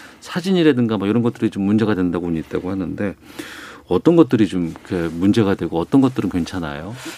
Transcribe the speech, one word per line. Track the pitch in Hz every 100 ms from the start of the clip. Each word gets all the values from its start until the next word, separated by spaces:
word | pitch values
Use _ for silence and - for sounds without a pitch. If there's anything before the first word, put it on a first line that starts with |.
| - -
사진이라든가 | - 180 175 185 156 123 117 107
뭐 | 98
이런 | 113
것들이 | 117 113 113
좀 | 98
문제가 | 98 107 107
된다고는 | 92 90 85 85 82
있다고 | - 90 90
하는데, | 98 82 - 104 82 - - - - - - -
어떤 | 87 160 170
것들이 | 131 123 98
좀 | 92 82 82 -
이렇게 | 92 82
문제가 | 82 98 110 98
되고 | 95 85 82
어떤 | 87 139
것들은 | 127 127 98
괜찮아요? | 87 82 92 78 71 87 127 -